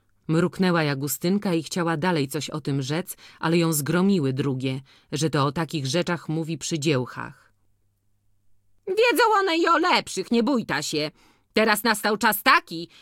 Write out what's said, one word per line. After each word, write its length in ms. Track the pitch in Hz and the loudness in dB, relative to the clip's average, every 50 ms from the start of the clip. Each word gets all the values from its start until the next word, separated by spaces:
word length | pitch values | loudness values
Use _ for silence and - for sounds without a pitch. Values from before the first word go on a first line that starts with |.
| _ _ _ _ _ | _ _ _ _ _
mruknęła 560 | - 160 165 180 170 - - 190 185 170 165 151 | -2 0 0 0 0 0 0 0 2 2 2 2
Jagustynka 680 | 143 143 135 143 143 - - - 175 196 202 - 202 170 | 0 -2 -2 -4 -6 -6 -4 -2 0 0 0 0 -2 -2
i 100 | 165 151 | -2 -4
chciała 340 | - - 190 165 170 165 | -4 -4 -2 -2 -2 -2
dalej 300 | 147 165 185 175 151 135 | -2 -2 0 0 0 -2
coś 220 | 135 - 151 - - | -2 -4 -8 -8 -6
o 120 | - 151 | -8 -8
tym 200 | - 147 135 139 | -4 -4 -4 -2
rzec, 360 | 131 123 151 170 185 - - - - - - - | -2 -4 -4 -6 -6 -8 -14 -18 -20 -20 -12 -6
ale 180 | - 160 170 | -2 0 2
ją 160 | 175 165 165 160 | 2 2 2 0
zgromiły 600 | 147 139 147 160 180 185 202 202 170 139 135 131 | 0 0 0 2 2 4 4 4 2 2 0 0
drugie, 480 | 131 143 143 127 131 131 131 131 131 - - - _ _ _ | 0 -2 -2 -2 -2 -2 -4 -4 -6 -10 -14 -20 _ _ _
że 180 | - 135 160 151 | -4 -2 -2 0
to 160 | 151 147 135 | 2 2 0
o 60 | 147 | 0
takich 360 | 135 - 160 135 170 156 135 | 0 -2 -4 -4 -4 -4 -4
rzeczach 420 | 131 139 175 170 180 175 - - - | -2 -2 0 0 0 -2 -4 -4 -4
mówi 280 | 156 160 160 156 165 | -4 -4 -4 -4 -6
przy 220 | 135 - - 170 156 | -8 -6 -6 -4 -2
dziełchach. 720 | 139 165 143 127 123 - - 131 117 - - - _ _ _ _ _ _ _ _ _ _ _ _ _ _ _ _ _ _ _ _ _ _ _ _ _ _ _ _ _ | 0 0 0 0 -2 -4 -8 -12 -14 -14 -16 -20 _ _ _ _ _ _ _ _ _ _ _ _ _ _ _ _ _ _ _ _ _ _ _ _ _ _ _ _ _
"Wiedzą 360 | 392 381 440 466 480 320 302 480 427 415 392 | -4 0 2 4 4 4 4 4 4 4 2
one 180 | 392 349 330 | 2 2 0
i 100 | 339 339 | 2 2
o 100 | 330 339 | 4 4
lepszych, 540 | 311 339 359 254 214 - - - 190 185 - | 4 4 2 2 2 0 -2 -6 -8 -2 0
nie 120 | 240 233 214 | 0 2 2
bójta 380 | 254 277 226 156 - 139 147 | 2 0 0 -2 -2 -4 -4
się. 300 | 151 - - 147 151 160 - _ _ _ _ _ _ _ _ | -4 -4 -4 -4 -4 -6 -8 _ _ _ _ _ _ _ _
Teraz 300 | 214 214 214 208 208 - | 2 2 4 2 2 2
nastał 340 | 233 214 - - 208 214 | 0 0 2 0 -2 -2
czas 260 | 202 240 220 208 - - | 2 2 0 0 2 4
taki, 460 | 262 285 349 - - 170 160 170 - - - | 4 4 4 2 -2 -10 -12 -12 -14 -18 -20